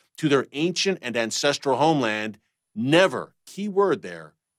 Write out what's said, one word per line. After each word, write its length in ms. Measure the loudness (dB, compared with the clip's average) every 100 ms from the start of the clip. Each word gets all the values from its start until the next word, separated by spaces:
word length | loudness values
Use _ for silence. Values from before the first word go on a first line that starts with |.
| _ -4
to 120 | 2
their 160 | 2 0
ancient 460 | -2 -2 0 -2 -4
and 160 | -4 -4
ancestral 600 | -2 0 0 0 0 2
homeland, 600 | 2 2 0 -2 -6 -10 _ _ _ -6
never, 580 | 2 4 4 0 -8 _ -16
key 220 | -10 -4
word 340 | 0 2 0
there, 340 | -6 -14 -18 _ _